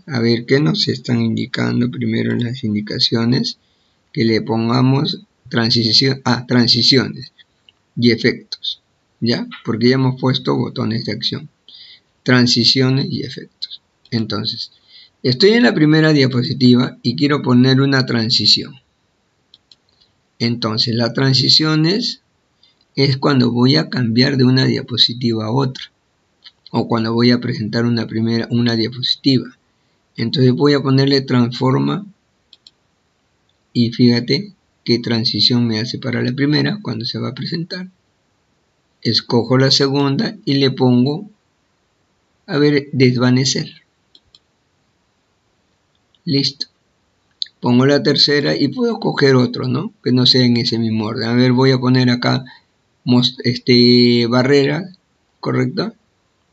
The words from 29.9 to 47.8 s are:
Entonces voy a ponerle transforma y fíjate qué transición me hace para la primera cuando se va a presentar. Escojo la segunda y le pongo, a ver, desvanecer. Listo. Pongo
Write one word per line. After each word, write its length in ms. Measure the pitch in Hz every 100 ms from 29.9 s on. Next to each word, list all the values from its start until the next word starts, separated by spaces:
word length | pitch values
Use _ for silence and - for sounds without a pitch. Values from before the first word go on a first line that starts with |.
| _ _ -
Entonces 380 | 117 127 127
voy 200 | 123 143
a 80 | 139
ponerle 400 | 135 135 139 139
transforma 840 | 135 123 120 - 131 139 139 160 208 - _ _ _ - - _ _ _ _ _ _ _ _ _ _
y 180 | 123 117
fíjate 600 | - 123 120 120 139 - - _ _
qué 140 | - 117
transición 720 | 117 113 110 104 110 123 117
me 120 | 107
hace 200 | 120 -
para 220 | 123 117
la 120 | 123
primera 460 | 123 143 147 139 214
cuando 240 | - 113 117
se 140 | 113
va 100 | 117
a 60 | 120
presentar. 540 | - 170 170 180 185 _ _ _ _ _ _ _ _ _ _ _
Escojo 520 | - 110 - 120 110 127
la 120 | 135
segunda 680 | - 139 143 139 139 - - -
y 100 | 139
le 160 | 135
pongo, 580 | 131 127 123 127 160 214 _ _ _ _ _ _ _ _ _ _ _ -
a 100 | 147
ver, 320 | 147 147 143
desvanecer. 920 | 131 127 120 123 127 135 - - - _ _ _ _ _ _ _ _ _ _ _ _ _ _ _ _ _ _ _ _ _ _ _ _ -
Listo. 400 | 139 139 - - _ _ _ _ _ _ _ - _
Pongo 260 | 123 123